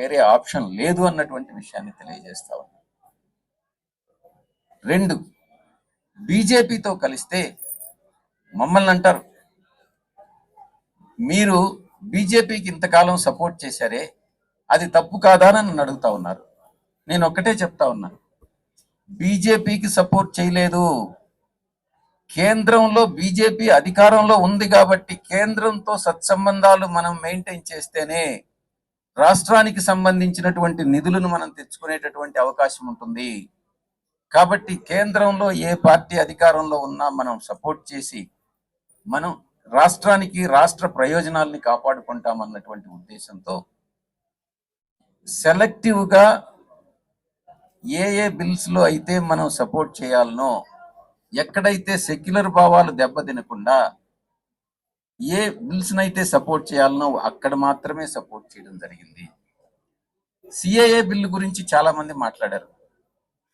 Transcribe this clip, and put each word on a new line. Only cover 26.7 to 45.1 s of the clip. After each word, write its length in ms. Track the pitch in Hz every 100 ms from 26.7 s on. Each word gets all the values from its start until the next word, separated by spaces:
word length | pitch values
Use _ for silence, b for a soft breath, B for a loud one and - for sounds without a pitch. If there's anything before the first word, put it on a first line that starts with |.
| 190 190
మనం 320 | 170 170 170
మెయింటైన్ 400 | 165 185 185 175 -
చేస్తేనే 500 | 156 - 160 156 165 156 113 - _ _ _ _ _ _ -
రాష్ట్రానికి 640 | 156 185 - 220 220 202
సంబంధించినటువంటి 1040 | 185 190 185 185 180 175 180 175 170 170
నిధులను 440 | 139 143 175 185 180
మనం 220 | 170 156
తెచ్చుకునేటటువంటి 880 | 147 135 - 160 156 151 143 143 135
అవకాశం 480 | 131 131 139 - 123
ఉంటుంది. 440 | 117 117 117 123 104 - _ _ _ _ _ _ _ _
కాబట్టి 420 | 156 175 196 202 180
కేంద్రంలో 760 | - 180 208 202 202 190 202
ఏ 220 | 170 165
పార్టీ 400 | 175 165 160 - -
అధికారంలో 580 | - 160 170 156 156 151
ఉన్నా 300 | 139 139 143
మనం 260 | 135 127 117
సపోర్ట్ 420 | - 101 151 151 -
చేసి 280 | 139 135 - 185 _ _ _ _ _ _ _ 101
మనం 260 | 135 196 - _ _ _
రాష్ట్రానికి, 680 | 123 175 175 202 196 185 180 175
రాష్ట్ర 400 | 135 165 - 180
ప్రయోజనాల్ని 720 | - 135 165 156 160 151 147
కాపాడుకుంటామన్నటువంటి 1300 | - 120 135 131 117 120 117 113 107 104 107 104 98
ఉద్దేశంతో 640 | 90 90 107 - 98 - 185 - _ _ _ _ _ _ _ _ _ _ _ _ _ _